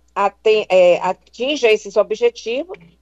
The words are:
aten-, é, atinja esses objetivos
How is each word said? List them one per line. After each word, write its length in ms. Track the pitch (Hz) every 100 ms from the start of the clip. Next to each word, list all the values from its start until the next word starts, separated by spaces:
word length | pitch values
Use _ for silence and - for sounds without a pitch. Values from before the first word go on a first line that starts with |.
| _
aten-, 540 | 190 202 - 220 214 -
é, 280 | 185 175 175
atinja 680 | 180 190 _ - 262 302 233
esses 240 | 214 202 214
objetivos 840 | 185 214 240 - 220 254 339 - - _